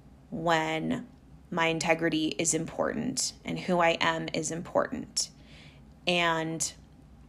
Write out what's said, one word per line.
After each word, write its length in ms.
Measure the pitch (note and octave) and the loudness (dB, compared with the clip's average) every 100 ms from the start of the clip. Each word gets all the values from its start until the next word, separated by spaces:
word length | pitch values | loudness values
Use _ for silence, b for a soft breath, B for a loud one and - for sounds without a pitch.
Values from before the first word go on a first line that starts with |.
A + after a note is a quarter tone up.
| - - - | -20 -20 -10
when 800 | D#3+ E3+ D#3+ D#3 D#3+ D#3+ E3 - - - - - | -2 2 2 2 -2 -2 -4 -6 -18 -20 -20 -6
my 180 | F3 E3 | 0 2
integrity 680 | E3 E3+ D#3+ E3 D#3+ D#3 - | 2 2 2 2 2 0 0
is 160 | D#3+ | 0
important 800 | D#3+ E3 - - - B3+ B3+ - - | 0 -2 -2 -2 -2 -2 -2 -4 -4
and 120 | - E3 | -8 -4
who 220 | F#3+ F3 | 0 4
I 180 | E3+ E3 | 4 4
am 260 | E3 D#3+ D#3+ | 2 0 -2
is 180 | E3 D#3+ | -4 -4
important. 800 | E3 - F#3 - - - - - - b b b b b - | -6 -2 0 0 -4 -6 -6 -6 -8 b b b b b -6
And 680 | F3+ F3 E3+ D#3+ D#3+ D#3+ - - - - - - | 0 2 2 2 -2 -2 -6 -8 -20 -20 -20 -20